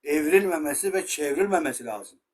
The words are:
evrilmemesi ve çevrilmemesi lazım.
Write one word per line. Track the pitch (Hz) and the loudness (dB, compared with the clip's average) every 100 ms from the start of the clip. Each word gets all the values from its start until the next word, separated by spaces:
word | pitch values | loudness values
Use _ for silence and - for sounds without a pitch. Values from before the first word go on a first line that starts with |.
evrilmemesi | 147 151 151 190 196 165 151 139 196 | 0 0 4 4 4 0 -2 -2 0
ve | 190 - | -2 -4
çevrilmemesi | - 147 143 202 185 147 120 120 | -4 -2 0 2 2 0 -6 -8
lazım. | 104 104 _ _ | -10 -12 _ _